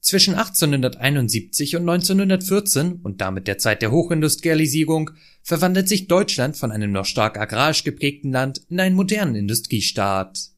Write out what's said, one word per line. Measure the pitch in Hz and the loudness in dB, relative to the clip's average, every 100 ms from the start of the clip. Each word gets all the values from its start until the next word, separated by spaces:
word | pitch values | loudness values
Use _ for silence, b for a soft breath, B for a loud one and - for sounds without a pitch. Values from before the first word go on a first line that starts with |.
zwischen | - 190 190 180 | 2 4 4 2
achtzehnhunderteinundsiebzig | 190 - 151 139 127 123 131 143 117 113 - - 143 170 | -2 0 2 2 -2 0 0 2 0 -2 -4 -6 -4 -2
und | |
neunzehnhundertvierzehn | 175 175 180 190 196 190 185 196 202 135 170 175 | 0 0 2 2 4 2 2 0 2 0 0 -4
und | - 95 | -10 -6
damit | 95 95 95 | -4 -4 -4
der | 98 | -2
Zeit | 113 107 | 0 0
der | 110 | 2
Hochindustrialisierung | 143 170 165 151 - 170 160 156 147 151 160 156 b b b | 2 2 0 0 0 0 2 2 2 2 0 -2 b b b
verwandelt | - 165 180 185 190 | -4 0 2 2 2
sich | 214 185 | 0 2
Deutschland | 175 208 - 131 151 | 2 2 0 -2 -2
von | 127 | -6
einem | 107 101 | -4 -2
noch | 98 | -2
stark | 95 - 107 104 | -2 0 0 -2
agrarisch | 107 110 147 156 | -6 0 0 0
geprägten | 151 143 143 143 139 | -4 -2 -4 -4 -4
Land | 127 135 135 _ | -2 -2 -6 _
in | 180 | -2
einen | 190 185 | 2 2
modernen | 190 214 180 110 | 2 0 0 -2
Industriestaat. | 101 113 - 113 98 - 98 95 92 - - | -2 -2 -2 -2 -2 -2 0 0 -4 -10 -14